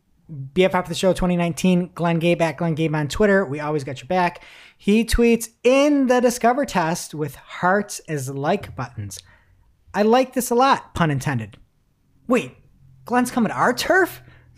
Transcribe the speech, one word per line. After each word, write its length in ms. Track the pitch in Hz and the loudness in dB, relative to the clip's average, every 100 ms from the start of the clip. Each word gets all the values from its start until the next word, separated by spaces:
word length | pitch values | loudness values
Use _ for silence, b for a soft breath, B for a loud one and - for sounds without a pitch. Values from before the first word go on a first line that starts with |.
| _ _ - 147 135 | _ _ -18 -14 -6
B 100 | 180 | 0
F 100 | 185 180 | 2 0
F 100 | 180 | -4
of 40 | |
the 60 | 165 | -2
show 160 | 190 | 0
twenty 240 | 175 180 175 | 0 0 0
nineteen, 560 | 170 160 185 180 180 | -2 0 2 2 0
Glenn 260 | - 170 170 | -4 -2 0
Gabe 220 | 175 165 | 2 2
at 140 | 165 147 | 0 -2
Glenn 180 | 170 151 | -4 -2
Gabe 200 | 160 151 | -2 -2
on 140 | 147 | -2
Twitter. 360 | - 208 196 156 | 0 4 4 2
We 140 | 147 | -4
always 240 | 147 151 | -4 -4
got 160 | 135 131 | -6 -10
your 80 | - | -4
back. 360 | 185 175 - B B B B | 0 0 -2 B B B B
He 260 | - 220 | 2 2
tweets, 460 | 226 - 233 233 - _ | 2 2 4 2 -2 _
"In 440 | 240 269 294 285 254 | 2 4 4 2 2
the 140 | 247 | 2
Discover 440 | 240 240 226 247 269 | 2 2 0 0 -2
test 480 | 190 160 170 - | -2 -2 -4 -8
with 220 | 151 147 - | -8 -8 -10
hearts 640 | - - 180 202 202 - - | -18 -4 0 0 -2 -10 -8
as 220 | 151 131 | -8 -6
like 460 | 139 147 202 - - | -4 -2 -2 -6 -12
buttons. 420 | 127 - 101 - b b b b b _ _ | -12 -12 -14 -14 b b b b b _ _
I 100 | 190 | -2
like 300 | 214 247 262 | 2 2 0
this 180 | 254 233 | -4 -2
a 40 | 240 | 2
lot, 380 | 269 254 - | 2 0 -2
pun 180 | - 160 | -2 -2
intended." 460 | 139 147 127 107 - _ _ _ _ _ _ - | 0 -4 -6 -6 -14 _ _ _ _ _ _ -2
Wait, 260 | 247 135 - _ _ - - | -2 -2 -10 _ _ -20 -20
Glenn's 260 | - 247 247 | -4 -2 0
coming 180 | 254 196 | 0 -2
to 60 | 127 | 0
our 160 | 180 | 0
turf? 480 | 254 - 359 359 - b b b | 0 2 2 2 -2 b b b